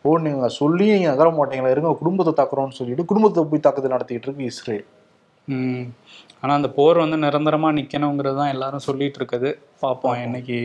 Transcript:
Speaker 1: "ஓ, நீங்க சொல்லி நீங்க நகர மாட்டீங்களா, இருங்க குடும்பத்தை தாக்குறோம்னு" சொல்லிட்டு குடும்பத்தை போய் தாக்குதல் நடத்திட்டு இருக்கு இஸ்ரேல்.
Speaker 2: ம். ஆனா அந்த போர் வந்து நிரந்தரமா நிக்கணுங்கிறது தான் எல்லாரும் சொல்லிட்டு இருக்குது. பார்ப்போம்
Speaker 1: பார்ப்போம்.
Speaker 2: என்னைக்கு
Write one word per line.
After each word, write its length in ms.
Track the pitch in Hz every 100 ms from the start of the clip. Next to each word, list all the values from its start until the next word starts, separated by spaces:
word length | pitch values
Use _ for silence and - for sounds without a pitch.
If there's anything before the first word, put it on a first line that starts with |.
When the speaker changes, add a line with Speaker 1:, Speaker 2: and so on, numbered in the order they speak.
| 139
Speaker 1:
"ஓ, 120 | 165
நீங்க 300 | 160 139 123
சொல்லி 420 | - 147 170 208
நீங்க 180 | 208 170
நகர 200 | 131 160
மாட்டீங்களா, 420 | 156 139 131 127
இருங்க 220 | 131 160 156
குடும்பத்தை 360 | 156 185 165
தாக்குறோம்னு" 380 | 156 135 135 135
சொல்லிட்டு 340 | 131 123 127 170
குடும்பத்தை 380 | 208 214 170
போய் 160 | 151 151
தாக்குதல் 300 | 147 135 131
நடத்திட்டு 380 | 127 123 120 131
இருக்கு 160 | 143
இஸ்ரேல். 420 | 127 - - 104 - _ _ _ _ _ -
Speaker 2:
ம். 380 | 131 127 127 123 120 - - - _
ஆனா 140 | 131
அந்த 160 | 143 139
போர் 280 | - 147 170
வந்து 200 | 160 160
நிரந்தரமா 540 | 147 147 156 151 160
நிக்கணுங்கிறது 640 | 151 127 143 147 143 135 135
தான் 140 | 143
எல்லாரும் 300 | 131 135 139
சொல்லிட்டு 400 | 139 139 139 139
இருக்குது. 320 | 123 123 131
பார்ப்போம் 300 | - - _
Speaker 1:
பார்ப்போம். 380 | 135 127 131 123
Speaker 2:
என்னைக்கு 360 | 120 123 123 120